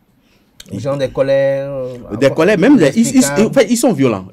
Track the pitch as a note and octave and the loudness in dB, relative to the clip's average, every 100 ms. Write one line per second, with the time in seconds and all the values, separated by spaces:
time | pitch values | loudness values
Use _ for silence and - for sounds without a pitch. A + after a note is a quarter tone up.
0 | _ _ _ _ _ - - G2+ C3+ C#3 | _ _ _ _ _ -20 -16 -10 -8 -6
1 | B2+ - C3+ C#3 C#3 C#3 C#3 C3+ B2+ B2 | -4 -4 -2 0 0 -2 -6 -10 -12 -14
2 | - A2 C3+ C3+ F3 G3+ A#3 C4+ E3+ A3+ | -12 -2 0 2 2 2 4 4 4 2
3 | A#3 C4 - - A3 C4+ G#3 A#3 C#4 C#3 | 2 2 2 0 0 2 0 0 0 0
4 | B2+ G2 F#2+ | 0 -2 -6